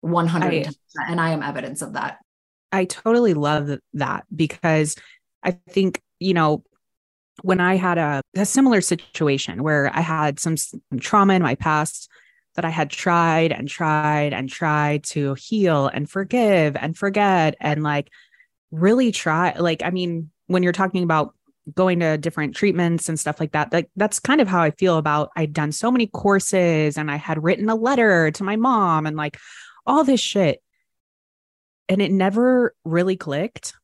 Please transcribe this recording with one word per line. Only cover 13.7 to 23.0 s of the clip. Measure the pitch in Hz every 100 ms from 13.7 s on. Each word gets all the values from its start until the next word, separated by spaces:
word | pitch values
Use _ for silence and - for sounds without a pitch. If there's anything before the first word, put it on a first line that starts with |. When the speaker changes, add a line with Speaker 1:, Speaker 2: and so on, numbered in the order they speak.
| - 160 151 151 151 147
Speaker 2:
and | 131 131
tried | - 165 151 147 151
to | - 156 139 135
heal | - 220 190 151 135
and | - 151
forgive | 190 190 247 220 190 151 139
and | 151 165
forget | 202 202 202 185 156 -
and, | 151 147
like, | 151 147 143 - _ _ _ _ _
really | 160 185 233 247
try, | - - 156 175 147
like, | 170 160
I | -
mean, | 185 180 170 160 _ _
when | 180
you're | 180
talking | 175 190 185
about | 175 160 147 _ _ _ -
going | 147 185 175
to | 165 156
different | 160 165 147 -
treatments | 202 175 170 170